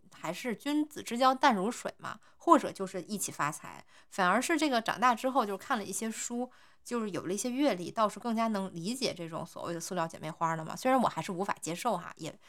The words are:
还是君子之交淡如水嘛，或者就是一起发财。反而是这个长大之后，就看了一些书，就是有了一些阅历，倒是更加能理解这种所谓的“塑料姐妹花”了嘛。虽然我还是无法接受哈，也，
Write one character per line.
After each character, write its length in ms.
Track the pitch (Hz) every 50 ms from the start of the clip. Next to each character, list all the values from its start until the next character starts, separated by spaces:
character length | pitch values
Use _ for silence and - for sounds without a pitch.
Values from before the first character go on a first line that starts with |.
| - - -
还 180 | - - 156
是 240 | 175 - - 254 208
君 320 | - - 285 294 302 302
子 160 | 302 - - 196
之 140 | - 226
交 180 | 240 262 262 262
淡 180 | 262 - 285 233
如 160 | 190 180 220
水 240 | 240 - - - -
嘛， 200 | - - - - - - - _
或 200 | _ - 349 330
者 140 | 262 - -
就 160 | 208 - 196
是 140 | 185 - 185
一 160 | 160 - 214
起 120 | 190 - -
发 220 | - - 143 147
财。 320 | 156 - - - - - - - - - - -
反 160 | - - 185
而 160 | 180 190 233
是 160 | 254 - 339
这 120 | 294 311 302
个 120 | 254 226
长 160 | 220 - -
大 160 | - 226 254 240
之 160 | 220 - 262
后， 160 | 247 269 226
就 120 | 208 196
看 200 | 190 - - 262
了 60 | 220 196
一 80 | 180
些 180 | 196 - 226 220
书， 400 | 220 - - - 240 240 247 247 - - - - - _ -
就 160 | - 240 240
是 100 | 220 208
有 120 | 175 143 -
了 100 | 156 190
一 20 |
些 160 | 208 - 254
阅 220 | 240 262 294 277 202
历， 180 | 180 175 175
倒 160 | - 233 220
是 140 | 202 - 208
更 120 | - 240 226
加 140 | 226 226
能 260 | 226 214 196 190 185 -
理 220 | 170 165 202 247
解 180 | 269 254 - -
这 140 | 175 170
种 180 | 160 160 151 156
所 180 | - - - -
谓 100 | - 170
的 80 | 165
“塑 140 | 165 - 190
料 120 | 180 165
姐 100 | 165 -
妹 140 | - - 156
花” 240 | 160 - 170 160 165
了 80 | 160 156
嘛。 100 | - -
虽 120 | - - 262
然 80 | 262 262
我 80 | - -
还 120 | - 165
是 80 | 156 -
无 140 | 190 170 202
法 100 | - - -
接 160 | - 156 170
受 220 | 175 - 247 208
哈， 160 | 175 170 - -
也， 180 | - 160 151 - - -